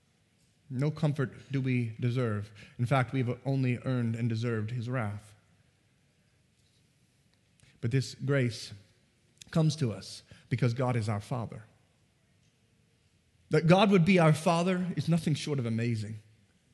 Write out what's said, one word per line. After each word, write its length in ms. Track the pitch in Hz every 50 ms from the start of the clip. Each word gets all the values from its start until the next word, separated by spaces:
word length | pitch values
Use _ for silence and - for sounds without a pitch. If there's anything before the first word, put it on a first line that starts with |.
| _ _ _ _ _ _ _ _ _ _ _ _ _ -
No 200 | 131 123 143 156
comfort 400 | 151 - 160 147 139 - 131 104 - - - -
do 100 | 131 139
we 320 | 131 131 127 123 120 113 110 -
deserve. 520 | 123 123 117 131 123 113 104 101 101 - - - - - -
In 80 | - 120
fact, 280 | 107 143 131 123 - -
we've 220 | 131 120 117 - - -
only 340 | 135 135 135 131 127 120 - -
earned 300 | 131 127 123 117 113 113
and 140 | 113 123 117
deserved 420 | 113 110 117 120 113 107 104 107
his 180 | 123 123 110 123
wrath. 440 | 127 127 110 101 101 104 - - - _ _ _ _ _ _ _ _ _ _ _ _ _ _ _ _ _ _ _ _ _ _ _ _ _ _ _ _ _ _ _ _ _ _ _ _ _ _ _ _ _ _ _ _ _ _ _ _ _
But 100 | - 117
this 220 | 135 135 123 - -
grace 600 | - 131 135 143 139 123 117 110 - - - 107 - - _ _ _ _ _ _ _ _ _ _ _ - -
comes 260 | - 160 156 156 151
to 140 | - 135 110
us 320 | 95 95 - - - - - _ - - _ _
because 240 | 123 107 135 117 117
God 220 | 131 127 123 120
is 120 | 117 107
our 140 | 117 104 101
Father. 420 | - - 135 120 110 - - 110 - - _ _ _ _ _ _ _ _ _ _ _ _ _ _ _ _ _ _ _ _ _ _ _ _ _ _ _ _ _ _ _ _ _ _ _ _
That 160 | - 156 160
God 240 | 160 180 190 220 196
would 120 | 202 185 156
be 140 | 196 190
our 160 | 175 160 156 151
Father 520 | - - 180 170 170 175 190 185 180 185 175 196
is 120 | 147 -
nothing 280 | 156 170 165 - 170 139
short 240 | - - 151 147 135
of 60 | 117
amazing. 520 | 113 113 110 117 120 117 107 101 107 110 107 - _ _ _ _ _ _ _ _ _